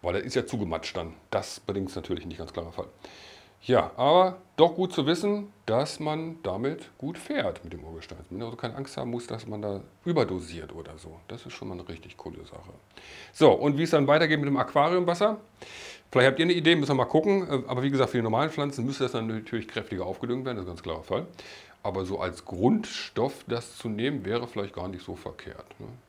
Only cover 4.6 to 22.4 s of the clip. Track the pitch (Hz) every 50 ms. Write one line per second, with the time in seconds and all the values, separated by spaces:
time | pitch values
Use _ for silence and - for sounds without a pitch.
4.6 | 151 170 165 175 185 180 - - 139 139 170 170 - 202 208 208 202 202 - _
5.6 | _ - 110 120 147 151 - - 156 151 151 156 160 165 165 165 - 98 92 98
6.6 | 117 135 156 147 - - - _ - 143 175 - - - 294 285 143 98 82 -
7.6 | - 85 - 80 - 80 82 82 - - - 82 82 - 87 95 117 113 117 117
8.6 | - 120 113 - 135 - - - 131 123 117 120 120 - - 113 113 117 107 104
9.6 | 104 104 101 98 - - - _ _ 175 170 156 123 95 92 90 82 80 82 85
10.6 | 80 76 - 82 80 - 73 76 76 80 80 82 - _ 98 101 - 120 - -
11.6 | - 104 95 90 90 - 85 82 - 87 - - - - 80 80 80 80 - -
12.6 | - - - - _ _ _ - - - - - - - - - 160 143 101 -
13.6 | 123 147 143 139 165 165 165 151 139 135 143 156 170 151 156 147 143 143 139 131
14.6 | 123 - - 151 143 160 175 185 180 170 170 170 208 214 220 214 - - _ _
15.6 | - - - - - - - - _ _ - 131 123 135 135 - 160 175 180 175
16.6 | 156 160 170 165 147 135 143 131 127 - - 156 156 208 196 196 185 - 147 131
17.6 | 123 - - 123 127 139 139 135 131 - - 123 113 113 110 117 143 160 156 -
18.6 | 143 143 135 - 117 131 139 - 135 123 - 120 113 113 110 110 110 - - 113
19.6 | 107 - - 113 104 - 110 92 92 92 95 - - 127 127 131 131 135 123 107
20.6 | 92 90 90 82 - 90 80 80 - - 95 107 165 175 - - - - - -
21.6 | - - - _ _ 107 95 95 95 92 98 - - 92 85 -